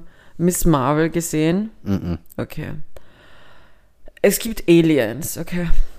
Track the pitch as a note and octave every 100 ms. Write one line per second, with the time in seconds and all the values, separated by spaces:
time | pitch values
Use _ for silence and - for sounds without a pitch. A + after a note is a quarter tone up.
0 | - - - - F3 F3 - D3 B2+ D3+
1 | E3 E3 E3 D#3 D#3+ F#3 A3 - - G2
2 | - - - - A#2+ - G2 D#3 - -
3 | - - - - - - - - _ _
4 | - - G3+ F#3+ A3+ A3 - E3+ D#3+ D3
5 | A2 B2 - - E3+ F3 E3+ - -